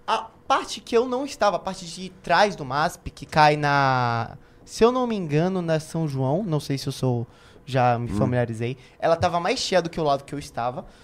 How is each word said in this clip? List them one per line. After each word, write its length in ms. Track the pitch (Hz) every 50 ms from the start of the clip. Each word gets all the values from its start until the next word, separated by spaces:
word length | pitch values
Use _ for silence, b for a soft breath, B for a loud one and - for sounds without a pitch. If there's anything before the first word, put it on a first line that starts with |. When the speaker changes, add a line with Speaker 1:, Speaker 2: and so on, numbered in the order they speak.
| b
Speaker 1:
A 200 | - 220 220 - - - - - -
parte 320 | 269 285 339 - - -
que 140 | - - -
eu 100 | 226 247 262
não 160 | 247 247 285
estava, 320 | 277 - - 214 202 180
a 40 | 165
parte 260 | - 190 185 - 180
de 240 | 165 165 175 185 185 - - -
trás 340 | - 170 170 202 214 180
do 80 | 143 151
masp, 440 | 127 131 143 156 175 - - - -
que 140 | - - -
cai 320 | - - 156 151 151 151
na, 800 | 151 147 143 143 143 139 135 131 127 123 120 117 117 113 - - - b b b b b
se 200 | - - - 220
eu 60 | 226
não 160 | 254 254 254
me 80 | 240 220
engano, 460 | 208 185 151 143 151 160 185 190 185 175
na 160 | 165 160 156
São 300 | 156 - - 165 165 156
João, 340 | 135 135 131 131 143 170 226
não 160 | 190 156 147
sei 180 | - - 143
se 120 | 135 - 143
eu 40 | 131
sou, 320 | - - 127 123 120 117 - b b b b b b b
já 320 | - 127 131 123 123 120
me 140 | 117 120 117
Speaker 2:
Hum. 60 | 98
Speaker 1:
familiarizei, 600 | 104 135 127 123 123 120 113 117 110 117 117 131 - b b b b
ela 160 | b 156 165
tava 240 | 165 165 180 165 175
mais 220 | 170 185 247 254
cheia 200 | - - 196 180
do 80 | 165 165
que 120 | - -
o 20 | 160
lado 220 | 147 139 139 139
que 100 | - -
eu 40 | 139
estava. 440 | 143 - - - 117 123 123 160 - b b b